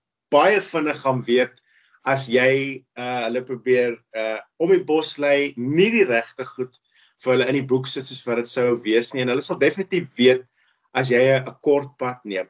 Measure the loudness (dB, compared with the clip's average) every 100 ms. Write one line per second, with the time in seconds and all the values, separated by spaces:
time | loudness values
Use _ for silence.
0 | _ _ _ 4 4 2 0 -4 -4 -2
1 | -2 -2 2 2 2 -4 _ _ _ _
2 | -2 -2 0 2 4 2 -2 -10 -16 -10
3 | -8 -4 -4 -4 -6 -6 0 2 2 -4
4 | _ -6 -6 -6 -12 -4 2 2 2 -2
5 | -2 -4 0 2 0 -4 -2 2 2 2
6 | 2 0 -2 -10 -12 -10 -10 _ _ _
7 | _ _ 0 2 2 -2 0 -2 -2 -10
8 | -12 -12 -4 -4 -4 -2 0 0 0 0
9 | 0 -4 -2 -2 -4 -2 -2 -2 -4 -4
10 | -4 2 4 4 -2 _ _ _ _ -6
11 | 0 2 4 2 -2 -4 0 0 -2 _
12 | -8 -8 -8 -8